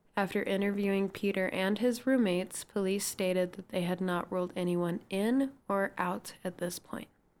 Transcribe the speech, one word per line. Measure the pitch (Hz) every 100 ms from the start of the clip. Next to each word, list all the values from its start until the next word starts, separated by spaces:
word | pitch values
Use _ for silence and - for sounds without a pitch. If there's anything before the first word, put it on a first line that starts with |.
| _ -
After | 190 208
interviewing | - 196 202 202 202 196 196
Peter | - 202 190 185
and | - 190 214
his | 247 240 254
roommates, | 262 214 180 185 -
police | - 202 190 202 -
stated | - 185 185 180
that | 190 -
they | 185
had | 175 180
not | 185 175 -
ruled | 185 180 -
anyone | 180 175 175 170 -
in | 190 214 262 269 - -
or | 196 196 -
out | 180 202 - -
at | 185 180
this | 175 -
point. | - - - _ _ _